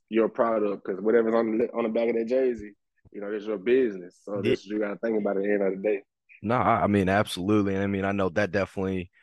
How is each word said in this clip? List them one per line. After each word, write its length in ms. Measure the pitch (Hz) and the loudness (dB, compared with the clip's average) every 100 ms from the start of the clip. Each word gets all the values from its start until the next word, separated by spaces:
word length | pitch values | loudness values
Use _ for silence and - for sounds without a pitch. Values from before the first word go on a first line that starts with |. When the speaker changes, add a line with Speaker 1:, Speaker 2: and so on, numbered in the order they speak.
| - | -4
Speaker 1:
your 200 | 110 107 | 0 2
product, 560 | 117 117 113 104 98 | 2 0 0 -2 -4
'cause 160 | - 92 | -6 -4
whatever's 340 | 107 117 113 | 2 4 4
on 240 | 117 113 107 | 2 2 0
the, 140 | 120 | -2
on 120 | 117 | -2
the 60 | 113 | -2
back 200 | 113 117 | 0 0
of 60 | 113 | 0
that 100 | 113 | 0
jersey, 480 | 131 131 113 104 101 _ _ _ | 0 0 -2 -10 -18 _ _ _
you 80 | 104 | -12
know, 100 | 101 | -8
it's 140 | 107 104 | -6 -4
your 120 | 104 | -4
business. 640 | 95 127 123 95 90 - | 2 4 2 -2 -12 -16
So 180 | - 101 | -8 -4
Speaker 2:
Yeah. 0 | |
Speaker 1:
that's 240 | 104 - 98 | 0 -2 -2
what 80 | |
you 60 | 107 | -4
gotta 180 | 104 95 | -4 -2
think 200 | 117 110 | -2 0
about 180 | 101 98 | -2 -2
at 60 | |
the 60 | 101 | 0
end 100 | 104 | 0
of 100 | 98 95 | 0 0
the 60 | 104 | -2
day. 140 | 101 - _ _ - | -2 -6 _ _ -8
Speaker 2:
No, 140 | 98 123 | -2 0
I, 280 | 107 113 | 2 2
I 20 | 98 | 4
mean, 220 | 104 92 | 4 4
absolutely. 640 | 98 110 - 92 107 98 | 2 0 -2 2 2 2
And 80 | 98 | 0
I 20 | 101 | -2
mean, 180 | 98 | -2
I 80 | 98 | -2
know 160 | 101 95 | 0 -2
that 200 | 82 98 | 0 0
definitely, 600 | 101 92 - 95 95 90 _ | -2 -2 -4 -4 -4 -6 _